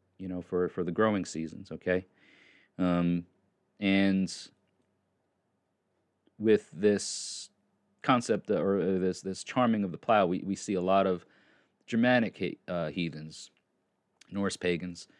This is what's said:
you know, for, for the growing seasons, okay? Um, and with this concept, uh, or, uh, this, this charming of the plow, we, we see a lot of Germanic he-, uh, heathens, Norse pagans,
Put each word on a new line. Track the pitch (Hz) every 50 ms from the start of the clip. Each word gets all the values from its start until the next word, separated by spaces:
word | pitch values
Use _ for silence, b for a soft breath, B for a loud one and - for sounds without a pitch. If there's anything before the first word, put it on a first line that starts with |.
| _ _ _ -
you | 95 90
know, | 90 87
for, | 87 - 92 90 90 85
for | - - 87
the | 85
growing | 85 107 110 110 104 95 87
seasons, | - - 80 82 80 - - 90 -
okay? | 80 - - 92 90 92 92 - b b b b b b b b b b b b b -
Um, | 92 90 87 87 87 85 85 85 85 - _ _ _ _ _ _ _ _ _ -
and | 101 95 98 98 98 98 95 95 95 87 - - - - _ _ _ _ _ _ _ _ _ _ _ _ _ _ _ _ _ _ _ _ _ _ _ _ _ _ _ _ _ _ _ _ _ _ _ _ _ -
with | 104 110 107 101 - - -
this | 78 101 104 104 95 - - - - - - - - - - _ _ _ _ _ _ _ _ _ _
concept, | - - 131 120 117 - 107 98 - -
uh, | 104 82
or, | 80 98 98 98
uh, | 82 92 95 92
this, | 92 95 110 -
this | - 95 92 - -
charming | - - 131 123 120 113 107 101
of | 92
the | 80 -
plow, | - - 110 107 98
we, | 85 90 - -
we | 95 98
see | - - - 101
a | 90
lot | 87 92 95 98 98 95
of | 92 85 - - b b b b b b b b b b _ -
Germanic | - 113 117 123 127 123 113 101 - -
he-, | 95 - - - _ -
uh, | 87 87 82 76
heathens, | 71 92 85 82 - 78 78 78 - - - - _ _ _ _ _ _ _ _ _ _ _ _ _ _ _ -
Norse | - 101 98 98 - -
pagans, | - 90 87 82 87 90 85 - - - b b